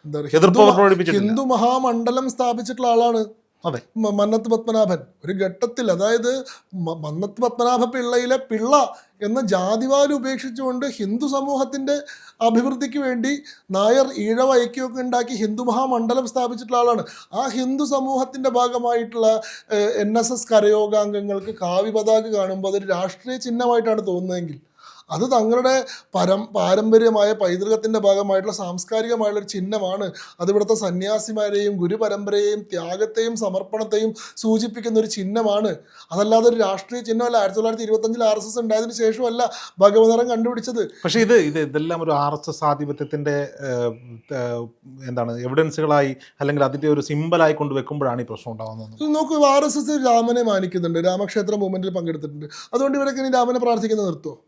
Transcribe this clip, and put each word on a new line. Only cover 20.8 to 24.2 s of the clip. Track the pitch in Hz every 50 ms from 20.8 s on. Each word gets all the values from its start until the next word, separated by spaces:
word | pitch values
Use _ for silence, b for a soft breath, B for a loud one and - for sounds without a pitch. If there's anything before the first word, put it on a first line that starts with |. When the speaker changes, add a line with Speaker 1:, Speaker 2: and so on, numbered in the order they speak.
| 214 208 214 214 208 208 208 202 202 202 196 196 190 220 220 -
Speaker 1:
കാവി | 180 175 180 190 202 220
പതാക | 208 220 208 220 220 220
കാണുമ്പോൾ | 220 226 214 202 190 185 190 190 190 196
അതൊരു | 196 202 196
രാഷ്ട്രീയ | 190 185 175 190 185 - - - 247 254
ചിഹ്നമായിട്ടാണ് | 240 - 247 233 240 247 240 240 233 226 226 220 214 196
തോന്നുന്നതെങ്കിൽ | 196 180 180